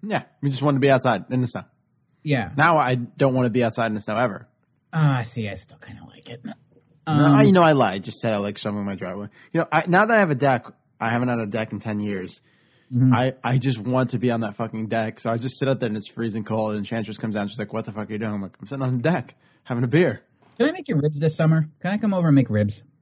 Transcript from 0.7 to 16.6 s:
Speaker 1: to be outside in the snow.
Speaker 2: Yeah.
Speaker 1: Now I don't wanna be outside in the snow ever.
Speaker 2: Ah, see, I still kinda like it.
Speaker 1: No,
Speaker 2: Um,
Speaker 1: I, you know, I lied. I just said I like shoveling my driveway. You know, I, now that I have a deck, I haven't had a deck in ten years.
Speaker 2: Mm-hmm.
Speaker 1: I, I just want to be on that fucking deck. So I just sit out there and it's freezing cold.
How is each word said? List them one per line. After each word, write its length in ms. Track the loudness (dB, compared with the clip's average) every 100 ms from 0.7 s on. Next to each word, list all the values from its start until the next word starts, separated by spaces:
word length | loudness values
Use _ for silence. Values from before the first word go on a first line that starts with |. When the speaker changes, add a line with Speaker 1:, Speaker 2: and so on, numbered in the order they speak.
| 4
Speaker 1:
to 40 |
be 80 | 4
outside 360 | 4 2 -2 -2
in 140 | -2
the 40 | -2
snow. 180 | -6 -14 _ _ _ _ _
Speaker 2:
Yeah. 300 | -4 -2 -2 2
Speaker 1:
Now 220 | 4 4
I 160 | 2
don't 400 | -2 -4 0 2
wanna 160 | 2 2
be 120 | 2
outside 240 | 0 0 -2
in 60 |
the 60 | -2
snow 160 | -4 -2
ever. 320 | -2 -4 -14 _ _ _ _
Speaker 2:
Ah, 280 | 0 2 0 -4
see, 200 | -8 -8
I 40 |
still 220 | -10 -16 -20
kinda 280 | -20 -20 -20
like 220 | -20 -20
it. 120 | -16
Speaker 1:
No, 100 | -16 -18 _ _ _ _ 0
Speaker 2:
Um, 280 | 4 6
Speaker 1:
I, 80 | 8
you 100 | 8
know, 100 | 8
I 100 | 6
lied. 220 | 6 2
I 40 | -2
just 200 | -8 -6
said 120 | -2
I 60 | -2
like 180 | -4 -6
shoveling 300 | -6 -6 -6
my 80 |
driveway. 320 | -8 -10 -10 -12 -18 _
You 80 | -4
know, 80 | 0
I, 140 | 0 4
now 200 | 4 4
that 100 | 4
I 40 |
have 100 | 2
a 40 | 2
deck, 280 | 2 0 -2 -20 _ -6
I 120 | -4
haven't 180 | -2 -2
had 100 | -2
a 60 | -4
deck 260 | -6 -6
in 80 | -8
ten 200 | -6 -6
years. 400 | -6 -6 -10 -16 _ _ _ _ -4
Speaker 2:
Mm-hmm. 220 | 2 4
Speaker 1:
I, 220 | 4 0 -2
I 140 | -2 0
just 180 | 0 -4
want 320 | -2 -2 0
to 80 | -2
be 120 | -2
on 100 | -2
that 160 | -4 -6
fucking 300 | -8 -6 -4
deck. 320 | -4 -4 -6
So 80 | -6
I 80 | -4
just 220 | -6 -4
sit 100 | -2
out 120 | -2
there 80 | -4
and 80 | -6
it's 100 | -8
freezing 360 | -8 -6 -6
cold. 260 | -4 -2